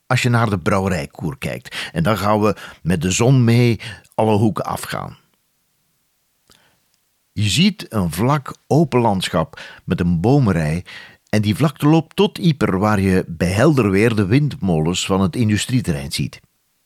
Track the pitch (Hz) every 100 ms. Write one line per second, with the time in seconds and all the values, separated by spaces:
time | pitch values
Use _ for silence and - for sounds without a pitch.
0 | _ 127 123 120 117 98 104 101 95 87
1 | 71 - 80 - 73 60 - - - 82
2 | 85 104 101 107 104 95 - - 78 90
3 | 92 92 120 135 117 117 120 107 113 95
4 | _ - 110 101 113 - - - - 50
5 | 50 - _ _ _ _ _ _ _ _
6 | _ _ _ _ _ _ _ _ _ _
7 | _ _ _ - 107 117 202 - - 110
8 | 87 78 123 147 - - _ 139 170 123
9 | 117 95 - 85 80 - - - - 90
10 | 87 85 107 143 113 82 76 85 - -
11 | - _ _ 107 104 - 151 - 147 165
12 | - - 202 - 185 - 107 92 107 101
13 | 95 92 - 82 90 98 143 135 101 95
14 | 117 107 95 135 147 95 95 80 80 90
15 | - 95 95 123 107 104 - 123 90 71
16 | 69 - - - _ _ _ _